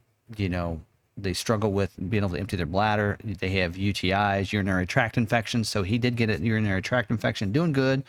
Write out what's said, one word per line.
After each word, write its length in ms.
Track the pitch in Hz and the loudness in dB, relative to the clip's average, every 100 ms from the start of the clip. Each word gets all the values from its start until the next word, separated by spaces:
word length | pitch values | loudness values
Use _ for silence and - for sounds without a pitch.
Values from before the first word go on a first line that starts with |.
| _ _ - 107 | _ _ -14 -4
you 120 | 98 | -2
know, 320 | 90 85 82 - _ _ - | -2 -2 -6 -10 _ _ -8
they 140 | 98 | -4
struggle 400 | 90 - 110 107 | -2 0 2 2
with 220 | 98 98 - 95 | 2 0 -4 -2
being 120 | 107 | 0
able 120 | 98 | 0
to 60 | 87 | -2
empty 180 | 104 98 | -4 -4
their 80 | 80 | -2
bladder. 500 | 92 107 107 104 - | 2 2 2 0 -2
They 240 | 110 98 95 95 | -6 -6 -2 0
have 180 | 90 90 | 0 0
U 140 | 101 | -2
T 160 | 98 90 | 0 2
Is, 420 | 98 104 98 95 | 2 2 2 0
urinary 340 | 107 98 92 90 | 0 2 2 0
tract 300 | - 117 - | 0 0 0
infections. 500 | 110 120 110 123 107 | 0 0 0 -2 -2
So 160 | 107 | -2
he 140 | 95 117 | 0 0
did 180 | 123 | 0
get 140 | 120 113 | 0 0
a 100 | 92 | 0
urinary 440 | 104 110 110 95 | 0 2 2 0
tract 280 | - 127 120 | 0 -2 0
infection, 420 | 113 120 117 101 | -2 -2 -2 -2
doing 200 | 120 170 | 0 0
good. 300 | 135 131 135 | 2 2 0